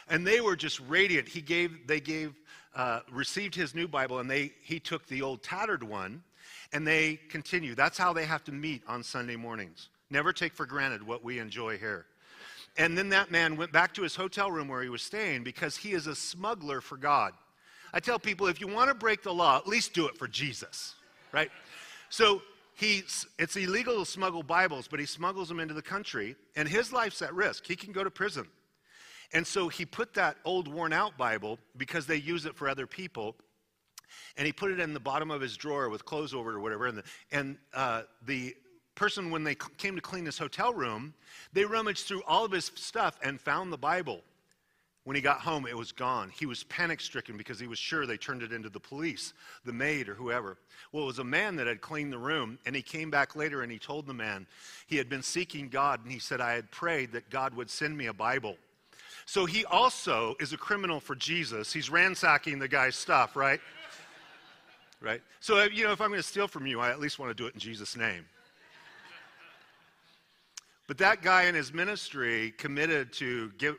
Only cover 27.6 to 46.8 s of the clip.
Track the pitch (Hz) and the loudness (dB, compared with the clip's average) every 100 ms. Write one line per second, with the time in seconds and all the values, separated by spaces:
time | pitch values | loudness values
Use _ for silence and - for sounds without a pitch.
27.6 | - 175 196 190 190 - 196 147 95 _ | -6 -6 -6 -4 -2 -2 -2 -2 -8 _
28.6 | _ _ _ - - - - 160 170 196 | _ _ _ -20 -20 -20 -2 0 0 0
29.6 | 175 - 170 - 226 202 170 - 165 185 | 0 -2 -6 -4 -2 2 2 2 0 0
30.6 | 151 156 165 160 214 139 120 110 104 113 | 0 -2 0 2 2 0 0 0 -2 -8
31.6 | _ 127 131 170 143 156 143 170 151 - | _ -10 -4 -2 0 0 0 -4 -4 -4
32.6 | 139 135 127 - 185 120 107 - _ _ | -2 -2 -6 -10 -10 -6 -6 -8 _ _
33.6 | _ _ _ - - - - - 147 - | _ _ _ -20 -20 -20 -10 -2 -2 0
34.6 | 196 185 165 147 127 139 156 147 131 104 | 0 0 -2 -2 0 0 0 -2 -4 -4
35.6 | 151 143 127 107 - 151 147 127 113 107 | -2 0 0 -2 -4 -6 -4 -4 -4 -4
36.6 | 110 104 123 107 - - - 143 135 139 | -2 -2 -2 -4 -10 -16 -4 -2 -2 -8
37.6 | _ 131 131 113 110 _ 117 135 123 - | _ -2 0 0 -4 _ -4 -4 -4 -10
38.6 | _ - _ - 208 202 175 160 151 139 | _ -20 _ -2 -2 0 -2 -2 -2 -4
39.6 | - - 196 185 - 185 165 - 147 - | -8 -6 -6 -4 -8 -8 -6 -6 -6 0
40.6 | 233 220 123 110 143 - - - - 185 | 0 2 -2 -4 -8 -14 -20 -20 -2 0
41.6 | 208 226 214 196 - 190 151 175 226 185 | 2 2 0 -2 -4 -4 4 4 4 0
42.6 | - - - 226 185 - 135 139 - 151 | -2 -8 -6 0 0 0 -4 -2 0 0
43.6 | 185 147 143 180 156 92 - _ _ _ | 0 -2 0 0 0 -6 -10 _ _ _
44.6 | _ _ _ _ 131 139 135 139 170 156 | _ _ _ _ -4 2 4 2 0 -2
45.6 | 127 120 117 - 127 123 95 - 151 117 | -2 -6 -8 -4 -2 0 -2 -6 -6 -6
46.6 | - - | -6 -2